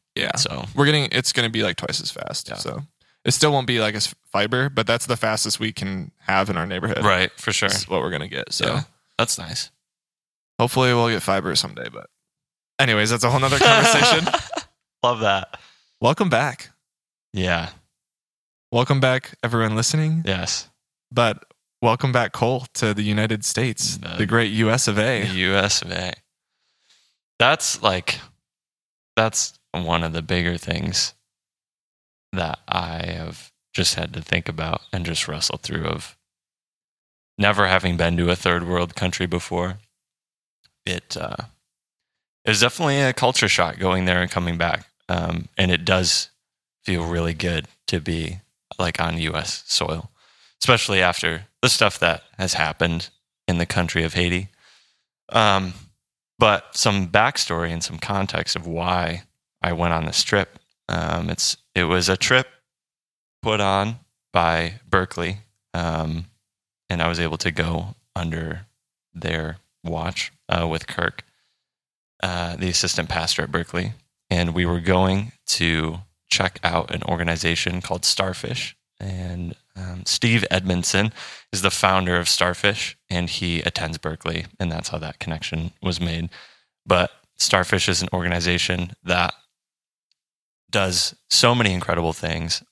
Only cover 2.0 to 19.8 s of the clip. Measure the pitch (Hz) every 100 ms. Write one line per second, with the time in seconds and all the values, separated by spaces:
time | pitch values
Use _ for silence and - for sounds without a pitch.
2 | - - - - - - - - 147 _
3 | _ _ - - 151 143 123 120 107 107
4 | - - _ 101 107 123 139 135 110 117
5 | - 113 110 107 113 - 110 - 95 95
6 | - - - 95 98 87 90 92 92 -
7 | 101 92 95 - - - 98 101 - 90
8 | 73 78 76 67 - - - 143 151 _
9 | _ - 117 - 82 120 - _ _ _
10 | _ _ _ _ _ - 123 131 127 120
11 | 117 104 98 98 92 73 - 53 58 55
12 | 50 _ _ _ _ _ _ - 131 107
13 | 107 117 120 135 131 139 233 226 - 143
14 | 240 160 175 - - - - _ _ _
15 | 120 117 107 98 - - - _ _ _
16 | 117 156 190 117 143 123 - _ _ _
17 | _ _ _ 98 90 85 80 - _ _
18 | _ _ _ _ _ _ _ 120 127 139
19 | 131 127 - - 117 117 110 110